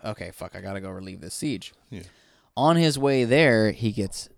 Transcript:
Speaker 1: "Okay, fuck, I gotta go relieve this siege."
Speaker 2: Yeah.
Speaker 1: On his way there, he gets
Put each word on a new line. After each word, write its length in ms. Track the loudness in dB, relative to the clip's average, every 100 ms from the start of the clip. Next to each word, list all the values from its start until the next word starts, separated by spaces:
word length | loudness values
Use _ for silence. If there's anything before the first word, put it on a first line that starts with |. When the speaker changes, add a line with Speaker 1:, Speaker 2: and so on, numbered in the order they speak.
Speaker 1:
"Okay, 260 | -10 -10 -12
fuck, 240 | -12 -14
I 60 | -12
gotta 200 | -10 -10
go 100 | -10
relieve 300 | -12 -12 -14
this 140 | -12
siege." 380 | -8 -6 -6 -8 -20 _
Speaker 2:
Yeah. 120 | -16 -16 _ _ _ _ 0
Speaker 1:
On 200 | 4 4
his 220 | 4 2
way 260 | 2 2
there, 460 | 4 6 6 6 2
he 200 | 2 -2
gets 360 | -2 -4 -6 -14